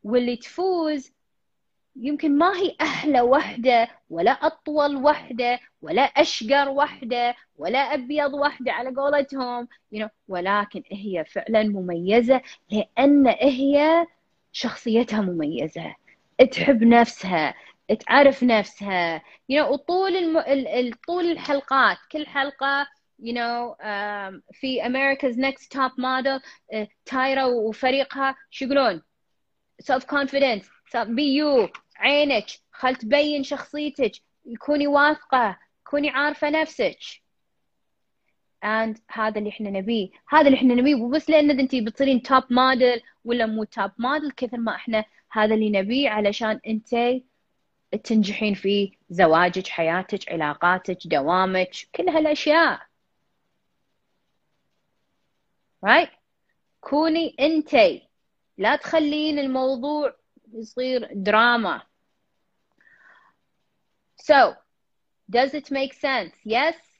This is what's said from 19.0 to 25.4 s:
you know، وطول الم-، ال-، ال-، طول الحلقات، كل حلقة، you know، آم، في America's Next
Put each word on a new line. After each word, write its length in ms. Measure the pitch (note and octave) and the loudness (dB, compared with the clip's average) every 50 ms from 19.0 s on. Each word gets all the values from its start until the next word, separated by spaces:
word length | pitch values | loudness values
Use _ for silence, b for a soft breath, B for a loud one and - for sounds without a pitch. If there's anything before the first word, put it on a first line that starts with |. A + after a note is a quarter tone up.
| E3+ E3+ E3 D3+ | -2 -2 -4 -8
you 360 | _ - - _ _ - C4 | _ -18 -20 _ _ -2 0
know، 120 | D4 D4 | 0 2
وطول 480 | G#3 C#4 C#4 _ - F4+ F#4 F#4+ F#4+ F4 | 0 -2 -4 _ -2 -2 0 0 0 0
الم-، 220 | F#4+ F4 D#4+ D#4+ | -2 -2 0 0
ال-، 300 | D#4+ - - C#4 C4+ B3+ | -2 0 0 -2 -2 -2
ال-، 340 | D#3+ G3+ B3 B3+ A#3+ A3 _ - | -2 -2 -2 -2 -2 -6 _ -8
طول 240 | - E4+ F4+ E4+ E4+ | -6 -4 -2 -2 -2
الحلقات، 680 | E4 - - - C#4+ C#4 C4+ - C4+ C4+ B3 G#3 F3+ - _ _ | -2 -4 -4 -4 -4 -4 -2 0 2 2 2 2 2 -2 _ _
كل 160 | - D4+ D4+ | -10 -10 -10
حلقة، 600 | - - C#4 C4+ C#4+ C#4 - C4+ C#4 C#4 C#4 C#4+ C#4 _ _ _ _ _ _ | -4 -4 -4 -4 -4 -4 -4 -2 -2 -2 -2 -4 -6 _ _ _ _ _ _
you 120 | A3 A#3 A#3+ | -10 -8 -6
know، 420 | A#3+ A#3 A#3 A#3+ A#3+ A#3+ A#3+ - _ | -4 -4 -4 -4 -6 -8 -8 -12 _
آم، 640 | - G#3+ G3+ G3+ G#3 G#3 G#3 G3+ G3 F#3+ F#3+ - _ _ | -10 -8 -8 -6 -6 -8 -8 -10 -10 -12 -14 -18 _ _
في 300 | - _ - C4 C4 A3+ | -16 _ -6 -6 -4 -4
America's 540 | E3 A#3+ B3 C4 C#4 C#4 C4+ C4+ C#4+ C4 A#3 | -4 -2 -2 0 0 0 -2 0 -2 -4 -2
Next 420 | A#3+ | -2